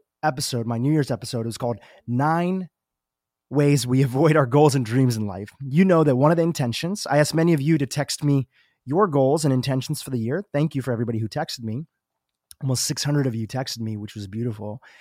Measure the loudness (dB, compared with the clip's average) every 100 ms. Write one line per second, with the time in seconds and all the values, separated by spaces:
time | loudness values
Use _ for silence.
0 | _ _ -4 -2 -4 -4 -4 -2 2 2
1 | 0 -4 -6 -6 -6 -4 -4 -4 -10 -16
2 | -4 -2 0 0 -2 -4 -8 _ _ _
3 | _ _ _ _ _ 2 4 2 2 2
4 | 2 4 4 4 4 6 6 4 0 2
5 | 2 2 -4 -6 -12 _ -2 2 4 6
6 | 4 4 4 4 0 0 -4 -4 -6 -6
7 | 0 2 2 2 2 2 2 0 0 -4
8 | -4 -2 2 2 0 _ _ _ -4 0
9 | 2 2 2 2 2 0 0 -4 -4 -8
10 | -6 -6 -4 -6 -4 -2 -2 -2 -4 -2
11 | -2 -4 -4 -6 -8 -8 -8 -8 -10 _
12 | _ _ _ _ _ -8 -4 -2 -2 -4
13 | 0 0 0 -2 -6 -6 -6 -6 -6 -6
14 | -10 -12 -10 -6 -6 -6 -10 -12 -16 -20